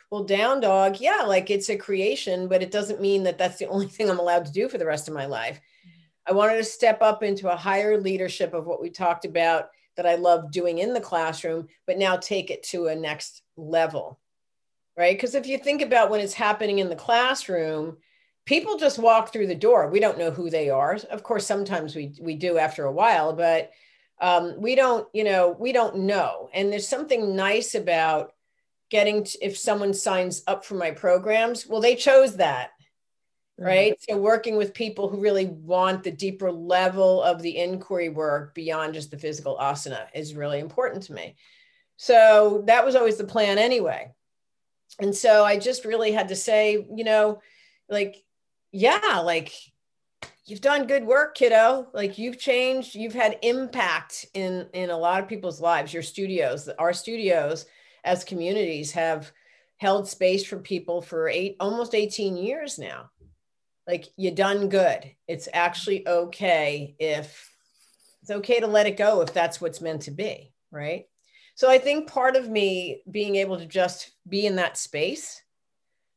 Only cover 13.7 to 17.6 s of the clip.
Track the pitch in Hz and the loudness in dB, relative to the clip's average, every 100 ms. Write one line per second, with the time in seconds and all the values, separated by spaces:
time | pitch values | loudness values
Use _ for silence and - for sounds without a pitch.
13.7 | 165 160 147 78 - _ _ _ _ _ | 0 0 -2 -10 -14 _ _ _ _ _
14.7 | _ _ - 175 190 247 269 254 269 277 | _ _ 0 2 2 0 -4 -4 -6 -2
15.7 | 294 269 240 208 214 202 - 214 214 214 | -2 2 4 4 2 -4 -2 -2 0 0
16.7 | 202 185 165 - 233 254 269 - 180 | 0 -2 -4 0 2 2 -2 -4 -4